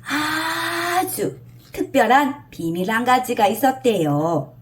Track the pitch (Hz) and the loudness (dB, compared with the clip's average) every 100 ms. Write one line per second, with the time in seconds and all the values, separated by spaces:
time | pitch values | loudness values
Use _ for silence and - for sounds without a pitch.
0 | - 285 302 311 320 330 330 339 349 359 | -6 -6 -4 -4 -4 -6 -6 -6 -2 -2
1 | 370 - - - - - - - - 269 | -2 -4 -6 -6 -20 -20 -16 -8 -2 2
2 | 220 262 277 269 - - 165 170 185 226 | 4 4 2 -4 -14 -8 -6 -2 -2 0
3 | 247 254 - 233 202 220 269 254 247 196 | 2 2 2 2 2 4 0 2 0 2
4 | 156 147 160 160 - - | 2 2 2 -2 -4 -14